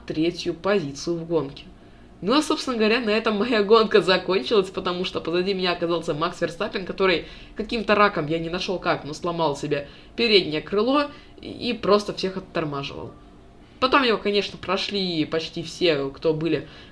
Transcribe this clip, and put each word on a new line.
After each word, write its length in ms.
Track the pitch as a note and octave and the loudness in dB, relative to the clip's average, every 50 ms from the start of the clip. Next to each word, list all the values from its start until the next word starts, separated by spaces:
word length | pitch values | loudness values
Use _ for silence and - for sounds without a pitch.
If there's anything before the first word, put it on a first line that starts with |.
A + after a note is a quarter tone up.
| - | -10
третью 480 | - - D3+ D#3+ E3+ F3 - - F3 E3 | -6 -2 0 0 0 0 -2 -4 -6 -6
позицию 600 | E3 - F#3+ G3+ G3+ D#3 C#3 C#3 - - E3+ E3+ | -2 0 0 2 2 0 -2 -8 -8 -6 -4 -4
в 100 | E3 E3 | -4 -4
гонке. 380 | E3 E3+ D#3 C#3 C#3 C#3+ - - - - - - - - - - - - - | -2 -2 -2 -2 -2 -8 -14 -18 -20 -20 -20 -20 -20 -20 -20 -20 -20 -16 -8
Ну 160 | E3 F#3 B3+ | -2 0 2
а, 60 | D4+ D4+ | 2 2
собственно 340 | - D#4 D4+ - C4+ B3 | 2 -2 -2 -2 -2 0
говоря, 220 | A3 A3 G#3 A3+ B3+ | 2 2 4 2 2
на 120 | A#3+ G#3 | 2 2
этом 260 | G#3 A3+ A3+ A#3 G#3+ | 0 0 2 0 0
моя 260 | G3+ G#3+ A#3+ B3 G#3+ G3+ | 0 0 2 2 2 4
гонка 380 | G3 A3+ A3+ G#3+ - - G3+ | 6 6 6 6 6 4 4
закончилась, 720 | E3 F3+ F#3 F3+ - - F#3 G#3 C4 - B3 G3+ F#3 F#3+ | 6 6 4 2 2 0 0 0 0 2 2 2 2 2
потому 340 | - F#3+ F#3 F#3 F3+ F3+ F#3 | -2 -4 -4 -2 -2 -2 -2
что 160 | F#3 - E3 | -4 -4 -6
позади 340 | - E3 E3 F3+ F3+ G3 G3 | -4 -2 0 0 0 0 0
меня 180 | F#3 F#3 F3+ E3+ | 0 0 0 0
оказался 420 | E3+ E3+ E3 E3+ E3 E3 F3 D3+ | 0 0 0 -2 -2 0 -2 -2
Макс 260 | D3 E3 F3 F3 - | 0 -2 -2 -2 -2
Верстаппен, 440 | F3 E3 - - G3+ - - G#3+ F#3 | -4 -4 -4 -4 -6 -4 -4 -6 -6
который 420 | F3+ F#3 - F#3+ F#3+ F3 D3+ - - - - - - - | -6 -2 0 2 2 2 2 -2 -6 -14 -18 -18 -14 -10
каким-то 400 | - G#3 G#3+ A#3+ A#3 G3 - G#3 | -8 -6 -4 -4 -2 0 2 4
раком, 320 | G3+ G#3 G3+ G3+ F3+ D3+ | 6 4 4 4 0 -2
я 140 | C#3+ E3 E3 | -2 -2 -2
не 80 | E3 E3 | -2 -4
нашёл 320 | E3+ F3+ - - F#3 F3+ | -6 -6 -4 -4 -4 -2
как, 240 | - F3+ D#3 B2+ - | 0 -2 -2 -2 -4
но 100 | C#3 D#3 | -8 -10
сломал 420 | - - F3 E3+ E3+ E3 D3+ C#3 | -6 -6 -4 -2 0 0 0 0
себе 300 | C#3+ - C#3+ C#3+ C#3 - - - - - - - | -2 -4 -2 -2 -4 -4 -8 -14 -20 -20 -10 -4
переднее 440 | - A#3 A#3 G#3+ F#3+ D#3+ - D#3 D3+ | 0 2 6 6 6 4 4 -2 -4
крыло 460 | - - G3 G#3 A3 B3 C4+ D4 D4 C#4+ - - - - - - | -4 -2 0 0 2 2 2 2 2 0 -4 -14 -20 -20 -20 -16
и, 80 | - - | -14 -12
и 240 | - - - A#3+ A3+ | -10 -6 -4 -4 -4
просто 380 | G#3+ - F3+ G3+ G#3 G#3 - E3 | -2 2 4 4 4 2 0 -6
всех 240 | - - F#3 F#3+ | -6 -4 -6 -6
оттормаживал. 760 | F#3+ F#3 - - F3 D#3+ D3+ C#3+ C#3 C#3 - - D#2 D#2+ A2 - - - - - - - - - - - - - - | -6 -10 -6 -6 -4 -4 -4 -4 -6 -8 -8 -10 -10 -12 -14 -14 -18 -20 -20 -20 -20 -20 -20 -20 -20 -20 -18 -6 -2
Потом 240 | B3+ B3+ C#4 C#4+ C4 | 0 2 4 4 4
его, 160 | A#3+ G#3 F#3 | 4 2 0
конечно, 400 | - G#3 G3+ G#3 G3 - - F3 | 0 0 0 0 0 -2 -6 -10
прошли 640 | - F3+ F#3 G3+ - - G#3 G3+ F#3+ F3+ E3+ D#3 D3+ | -6 -4 -4 -4 -4 -4 -4 -2 -2 -2 0 -2 -2
почти 360 | D3 - E3 D#3+ - - E3+ D#3 | 0 -2 -4 -4 -4 -8 -8 -8
все, 480 | - - - F3+ E3+ D#3 C#3 C#3 C3+ | -8 -4 0 2 2 2 2 0 -4
кто 240 | C#3 - - E3 D#3+ | -4 -2 0 0 0
были 320 | D#3 E3 E3 D3+ C#3 - - - - - - | 2 0 0 0 -2 -2 -6 -16 -20 -20 -16